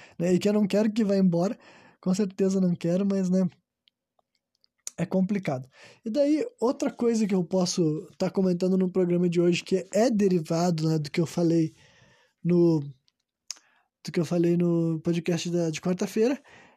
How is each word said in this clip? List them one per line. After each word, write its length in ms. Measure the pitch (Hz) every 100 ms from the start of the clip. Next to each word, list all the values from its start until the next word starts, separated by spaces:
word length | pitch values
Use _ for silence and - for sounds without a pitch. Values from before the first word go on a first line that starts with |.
| - -
né? 140 | 175
E 60 | 180
que 100 | 202
eu 60 |
não 120 | 208 202
quero 240 | 196 220
que 140 | 214
vá 100 | 202 196
embora, 420 | 190 170 190 254 - - - _
com 140 | 180
certeza 440 | 185 202 - 190 190
não 160 | 180
quero, 300 | 175 170 180
mas, 240 | 202 196 185
né, 180 | 185 185 - _ _ _ _ _ _ _ _ _ _ _ _ - -
é 80 |
complicado. 640 | 170 185 185 202 180 131 135 - - -
E 60 | 233
daí, 340 | 220 285 302 466 -
outra 320 | 226 277 277
coisa 360 | - 233 226 208
que 80 |
eu 100 | 196
posso 640 | 170 185 180 - 160 156 - -
tá 140 | 185
comentando 480 | 196 185 175 185 185
no 120 | 185
programa 380 | 190 180 175 180
de 120 | 170
hoje, 220 | 175 170
que 240 | - 190 170
é 180 | 202 247
derivado, 800 | 208 202 180 156 165 180 160 160
né, 100 | 160
do 120 | 147
que 100 | -
eu 60 | 160
falei 480 | - 170 170 160 - _ _ _ _ _ _
no, 380 | 170 175 170 160 143 - _ _ _ _ - - _ _ _ _
do 100 | -
que 60 | 180
eu 40 |
falei 320 | 151 175 170 175
no 440 | 175 170 165 160
podcast 500 | 170 170 165 170 175
da, 200 | 175 165
de 100 | 156
quarta-feira, 580 | 180 185 208 220 233 285 - - -